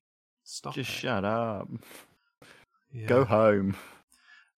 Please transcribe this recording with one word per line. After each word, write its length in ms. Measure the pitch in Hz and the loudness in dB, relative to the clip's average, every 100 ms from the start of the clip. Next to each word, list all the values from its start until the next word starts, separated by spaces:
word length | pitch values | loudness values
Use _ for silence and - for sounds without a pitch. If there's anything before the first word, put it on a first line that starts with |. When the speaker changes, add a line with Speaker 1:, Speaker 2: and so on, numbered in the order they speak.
| _ _ _ _ | _ _ _ _
Speaker 1:
stop 300 | - - 139 139 | -18 -14 -12 -8
Speaker 2:
Just 140 | 120 | -8
Speaker 1:
it." 40 | |
Speaker 2:
shut 300 | - 131 104 | -6 -4 -2
up. 440 | 101 113 113 98 - 117 - - - _ _ _ - - _ _ _ | 0 -2 -2 -6 -10 -14 -16 -20 -20 _ _ _ -20 -20 _ _ _
Speaker 1:
Yeah. 140 | 123 107 | -12 2
Speaker 2:
Go 160 | 123 127 | 2 4
home. 520 | 110 110 101 98 - - - _ _ _ - _ | 6 6 4 0 -4 -12 -20 _ _ _ -20 _